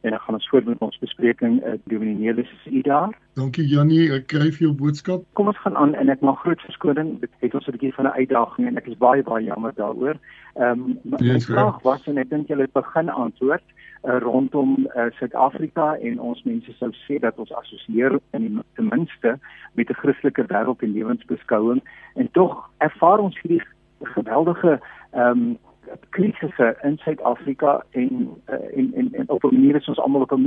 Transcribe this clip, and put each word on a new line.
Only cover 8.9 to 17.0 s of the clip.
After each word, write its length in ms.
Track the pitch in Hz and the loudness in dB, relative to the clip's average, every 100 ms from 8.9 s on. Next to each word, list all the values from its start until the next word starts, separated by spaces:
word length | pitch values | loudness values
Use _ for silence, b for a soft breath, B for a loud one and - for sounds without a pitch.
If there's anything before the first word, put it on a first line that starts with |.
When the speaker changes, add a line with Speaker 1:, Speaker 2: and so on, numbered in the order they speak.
| 113 | 2
Speaker 1:
baie, 240 | 123 135 | 4 4
baie 220 | 123 113 | 2 -4
jammer 280 | 110 104 113 | -4 -6 -6
daaroor. 420 | 104 104 - 135 156 B B B | -4 -6 -2 -4 -4 B B B
Ehm, 240 | - 123 120 127 123 | -2 0 0 -2 -6
maar 180 | - 135 | -6 0
Speaker 2:
Nee, 100 | 120 | 2
Speaker 1:
my 40 | 123 | 2
Speaker 2:
is 100 | 117 | 2
reg. 100 | - | 2
Speaker 1:
vraag 240 | 110 - | 2 2
was, 200 | 127 135 | 0 0
en 140 | - 143 | -2 -4
ek 120 | 127 | -2
dink 180 | 151 147 | -4 -4
julle 140 | 147 | -2
het 100 | 135 | 0
begin 360 | 139 - - 160 | 0 -2 -2 -2
antwoord, 540 | 147 117 - 131 175 _ _ B B | -2 -6 -2 0 0 _ _ B B
eh, 160 | - 127 | -2 0
rondom, 680 | 117 127 135 147 135 135 135 | 2 0 0 0 2 2 0
eh, 180 | 127 117 | 0 -2
Suid-Afrika, 840 | - 123 120 131 - 156 - 151 | -2 -8 0 0 0 -8 -2 -2
en 260 | 156 117 117 | -2 -6 -6
ons 220 | 120 120 | -6 -6
mense 300 | - 117 - | -6 -6 -8
sou 180 | - 117 | -8 -8
sê 300 | - | -8